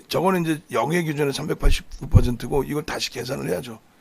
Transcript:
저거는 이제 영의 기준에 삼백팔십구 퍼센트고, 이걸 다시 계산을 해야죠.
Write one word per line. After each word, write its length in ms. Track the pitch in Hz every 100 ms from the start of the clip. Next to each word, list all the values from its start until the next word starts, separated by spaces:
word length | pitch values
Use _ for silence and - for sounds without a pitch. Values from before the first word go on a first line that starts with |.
| -
저거는 340 | 135 180 185
이제 180 | 165 156 -
영의 340 | 117 123 175 156
기준에 260 | 143 143
삼백팔십구 800 | 135 151 156 - - - - 143
퍼센트고, 560 | - 123 117 - 143 131
이걸 180 | 147
다시 260 | - - -
계산을 380 | 127 127 139 135
해야죠. 300 | 175 127 110 _ _